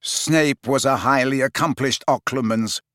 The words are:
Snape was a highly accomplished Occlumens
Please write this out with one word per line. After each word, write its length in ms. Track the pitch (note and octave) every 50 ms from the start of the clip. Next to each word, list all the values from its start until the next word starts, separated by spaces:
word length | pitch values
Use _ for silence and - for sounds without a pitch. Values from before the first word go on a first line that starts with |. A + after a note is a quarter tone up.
Snape 640 | _ - - - - - D#3 D#3+ D#3 D3 C#3 - _
was 180 | A#2 C3+ C3+ -
a 140 | C#3 C3+ B2+
highly 420 | F#2 B2 C#3 C3+ B2+ C3 C3+ C3+
accomplished 640 | B2+ C#3 - - D#3 E3 C#3 - C3+ C3+ B2 - -
Occlumens 760 | - - A#2+ _ - - C3+ B2 A2 A2+ A2+ A2+ G#2+ - - _ _